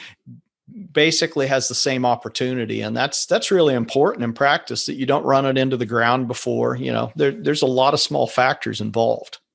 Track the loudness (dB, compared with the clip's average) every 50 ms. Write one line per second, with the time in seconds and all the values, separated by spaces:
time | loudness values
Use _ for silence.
0 | -20 -20 -20 _ _ -20 -20 -20 _ _ _ _ _ -20 -18 -18 -14 -2 2 2
1 | 4 4 4 0 -2 0 0 -2 0 2 0 0 0 -2 -4 -2 -2 0 0 2
2 | 2 0 0 0 -4 -10 -4 -4 -4 -2 -2 -4 -4 -4 -4 -4 -4 -4 -2 -2
3 | -2 -2 -2 -6 -2 0 0 0 0 2 2 4 4 4 2 0 -2 0 2 2
4 | 2 2 0 -2 -6 -6 -2 0 2 2 2 0 -2 -6 -8 -6 -6 -6 -6 -6
5 | -2 0 0 0 2 2 2 2 2 2 0 2 0 0 0 -2 -4 -2 0 0
6 | 2 2 2 2 0 -4 -6 -6 -4 -2 -2 0 0 0 -2 -2 -2 -2 -2 -2
7 | -2 -4 -2 0 0 0 0 -2 -2 -2 0 2 2 2 4 4 4 4 2 2
8 | -2 -2 0 -2 -2 0 2 2 2 2 2 -2 -4 -6 -6 -4 -6 -4 0 0
9 | 2 2 0 -2 -6 -14 -20 -20 _ _